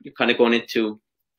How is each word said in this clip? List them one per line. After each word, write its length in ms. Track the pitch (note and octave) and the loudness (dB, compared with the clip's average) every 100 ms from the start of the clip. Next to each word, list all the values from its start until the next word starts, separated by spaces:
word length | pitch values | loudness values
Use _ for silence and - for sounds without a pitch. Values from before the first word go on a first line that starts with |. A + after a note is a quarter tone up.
you're 100 | - | -12
kind 180 | - A#2+ | -4 0
of 60 | A#2+ | 2
going 160 | A#2+ | 2
into 480 | A#2 - A#2 G#2+ G#2+ _ _ _ | 2 -2 -4 -4 -6 _ _ _